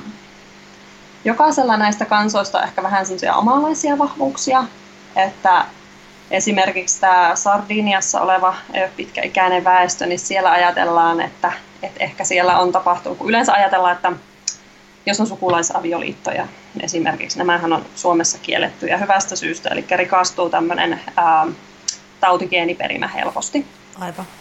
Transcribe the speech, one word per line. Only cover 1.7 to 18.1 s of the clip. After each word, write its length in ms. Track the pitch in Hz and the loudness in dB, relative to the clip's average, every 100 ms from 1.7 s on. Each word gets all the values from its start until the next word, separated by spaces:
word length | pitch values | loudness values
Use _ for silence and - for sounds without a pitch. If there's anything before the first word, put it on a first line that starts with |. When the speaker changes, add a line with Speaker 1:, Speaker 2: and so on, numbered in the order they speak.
| 214 | 4
Speaker 1:
näistä 280 | 208 208 | 2 0
kansoista 540 | 214 208 214 208 196 185 | 0 2 2 0 0 -2
on 60 | |
ehkä 180 | 185 - | -2 -4
vähän 240 | 190 196 190 | -2 -2 -2
semmosia 280 | 185 175 | -4 0
omanlaisia 640 | - 220 269 311 302 294 285 | 2 4 2 2 -2 0 0
vahvuuksia, 680 | 285 311 269 269 269 254 240 - - - - - | 0 -2 -4 -4 0 0 0 -8 -20 -20 -6 -2
että 480 | 196 - 190 175 - - - - - - - | -2 0 2 4 2 -8 -20 -20 -20 -20 -6
esimerkiksi 680 | 190 208 196 190 185 180 - | -2 0 2 0 0 -4 0
tää 360 | 190 180 175 175 | 4 6 4 2
Sardiniassa 840 | 202 202 202 214 208 190 - - | 0 0 0 -2 0 0 0 -2
oleva, 340 | 185 185 185 190 - 190 | 2 2 2 -2 -6 -4
ö, 120 | 190 - | -4 -6
pitkäikäinen 680 | - - 180 190 185 180 | -10 -8 -4 0 2 2
väestö, 420 | 185 185 180 - 175 | 4 4 4 0 -4
niin 120 | 180 | -4
siellä 320 | - 190 185 | -4 0 2
ajatellaan, 720 | 175 175 180 170 170 165 170 | 4 2 2 2 2 2 0
että, 320 | 175 - 175 - - - | -4 -4 -4 -4 -14 -14
että 220 | 196 - | -12 -6
ehkä 200 | 185 - | -6 -4
siellä 340 | 185 180 180 175 | -2 2 4 4
on 140 | 180 | 2
tapahtunut, 460 | 185 180 175 180 180 | 2 0 -2 -4 -6
kun 100 | 202 | 0
yleensä 240 | 233 - | 0 2
ajatellaan, 440 | 202 190 185 180 175 | 2 4 2 2 0
että 160 | 180 175 - - - - - - - - 208 | -2 -4 -10 -16 -12 -12 -14 -20 -20 -10 -4
jos 140 | 202 | -2
on 60 | 214 | -2
sukulaisavioliittoja 1200 | 190 185 170 170 185 170 170 - - - - - - - - | -2 0 0 0 -4 -4 -4 -6 -8 -6 -6 -8 -12 -16 -10
esimerkiksi, 580 | - 170 160 156 - 185 | -6 -2 -2 -2 -6 -4
nämähän 340 | 180 175 165 | 0 0 0
on 140 | 156 - | -4 -4
Suomessa 440 | - 180 | -4 0